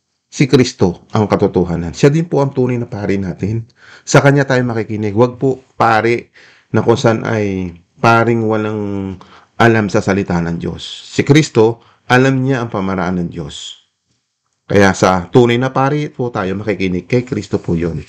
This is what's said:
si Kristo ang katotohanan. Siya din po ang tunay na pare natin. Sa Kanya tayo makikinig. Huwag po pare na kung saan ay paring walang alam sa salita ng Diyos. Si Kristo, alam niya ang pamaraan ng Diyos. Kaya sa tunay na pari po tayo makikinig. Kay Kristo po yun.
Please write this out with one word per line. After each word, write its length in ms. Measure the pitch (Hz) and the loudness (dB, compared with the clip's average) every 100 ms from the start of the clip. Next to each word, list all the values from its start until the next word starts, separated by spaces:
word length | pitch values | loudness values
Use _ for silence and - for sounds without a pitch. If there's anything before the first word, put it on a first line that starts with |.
| _ _ _ | _ _ _
si 160 | - 127 | -2 2
Kristo 560 | 131 120 - 95 - _ | 4 2 0 -2 -2 _
ang 160 | - 104 | -2 0
katotohanan. 640 | 98 98 92 90 85 85 | 2 2 0 -2 -4 -6
Siya 160 | - 143 | 0 2
din 160 | 160 | 2
po 160 | 170 147 | 0 -2
ang 160 | 139 131 | -2 -2
tunay 240 | 123 123 | -2 -2
na 80 | 120 | -6
pare 320 | 101 101 98 | -6 -4 -2
natin. 480 | 95 - 95 113 113 _ - - | -4 -6 -4 -6 -8 _ -20 -20
Sa 240 | - 143 | 2 4
Kanya 240 | 139 143 131 | 4 2 2
tayo 160 | 127 | 0
makikinig. 480 | 123 113 104 107 107 | 0 -4 -4 -4 -2
Huwag 240 | 101 123 120 | 2 0 2
po 240 | 139 131 _ - | -4 -4 _ 0
pare 560 | 120 110 113 120 - _ - _ _ | 2 4 2 -2 -6 _ -20 _ _
na 80 | 110 | 0
kung 160 | 98 113 | 2 2
saan 240 | 117 110 | 2 0
ay 560 | 104 110 104 95 92 85 _ _ | -2 -2 -2 -4 -6 -12 _ _
paring 480 | 117 117 113 117 110 | 2 2 2 0 0
walang 720 | 110 107 107 101 101 95 92 - - _ - | -2 -2 -4 -6 -6 -8 -10 -16 -20 _ 0
alam 320 | 117 113 104 | 2 4 2
sa 80 | 107 | 0
salita 400 | 101 98 95 87 | 0 0 0 -2
ng 160 | 82 85 | -2 -4
Diyos. 240 | 87 85 - - - | -6 -8 -12 -16 -6
Si 80 | - | -4
Kristo, 640 | - 143 151 120 110 117 _ _ - | 2 2 4 2 2 0 _ _ 0
alam 320 | 123 135 135 | 2 4 2
niya 240 | 131 131 | 0 -2
ang 80 | 117 | -4
pamaraan 480 | 104 95 95 87 90 | -4 -4 -2 -2 -4
ng 80 | 87 | -6
Diyos. 480 | 87 71 - - - _ _ _ _ _ _ _ _ | -8 -12 -14 -18 -20 _ _ _ _ _ _ _ _
Kaya 320 | - 101 98 90 | -2 2 2 2
sa 320 | 98 92 87 | 2 0 2
tunay 320 | 131 120 120 | 4 4 2
na 80 | 131 | -2
pari 400 | 135 135 151 147 | -2 -2 -2 -6
po 240 | - 123 | -6 -6
tayo 240 | 113 92 98 | -4 -4 -4
makikinig. 480 | 107 92 95 90 | -4 -2 -2 -4
Kay 240 | - 123 123 | -2 -2 -2
Kristo 320 | 107 98 101 | -8 -4 -6
po 160 | - 85 | -2 -2
yun. 240 | 85 76 | -2 -6